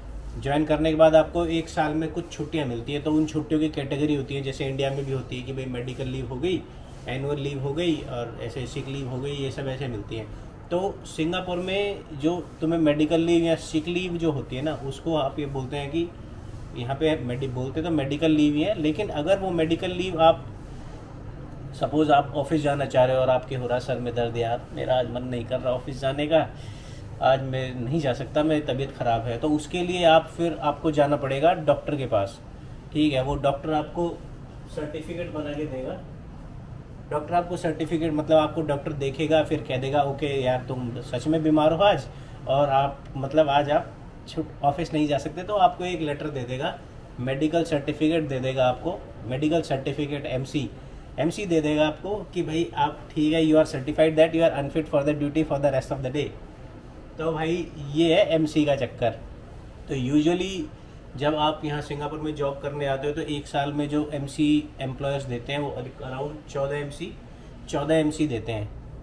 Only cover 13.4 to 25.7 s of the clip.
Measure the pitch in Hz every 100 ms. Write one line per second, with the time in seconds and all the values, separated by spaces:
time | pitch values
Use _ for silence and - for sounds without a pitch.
13.4 | 165 160 - 160 160 175 185 170 165 135
14.4 | 107 127 151 139 135 135 165 156 139 151
15.4 | 139 135 127 143 139 160 170 - - -
16.4 | - - - - 120 139 156 151 123 123
17.4 | 135 123 131 160 170 156 135 147 160 151
18.4 | 147 147 180 214 151 156 202 151 151 196
19.4 | 190 170 160 165 185 180 190 165 165 160
20.4 | - - - - - - - - - -
21.4 | - - - - - 147 151 143 139 151
22.4 | 135 160 143 143 131 131 127 131 131 127
23.4 | - 131 120 123 131 120 123 120 117 117
24.4 | 117 120 - 151 131 127 120 120 127 123
25.4 | 113 127 127